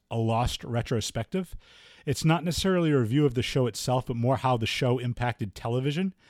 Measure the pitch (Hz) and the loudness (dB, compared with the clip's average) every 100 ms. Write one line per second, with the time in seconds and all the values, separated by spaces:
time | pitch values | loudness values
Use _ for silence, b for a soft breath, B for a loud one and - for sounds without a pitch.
0 | _ 117 113 113 123 - - 117 - 117 | _ -2 0 2 0 -2 -4 -4 -2 -2
1 | - 117 110 185 180 - b b b b | -2 -6 -4 -4 -6 -10 b b b b
2 | - 131 160 165 175 151 190 185 165 143 | -4 0 2 2 0 -2 2 2 4 4
3 | 113 135 147 123 110 143 123 - - 127 | 4 4 2 2 0 0 0 -2 -2 0
4 | - 117 120 131 131 123 110 - 127 123 | -2 0 0 2 2 0 0 0 2 2
5 | 123 117 123 - 107 - 117 123 135 147 | -2 -2 -4 -4 -8 -6 -4 -2 -2 -2
6 | 190 b b | -2 b b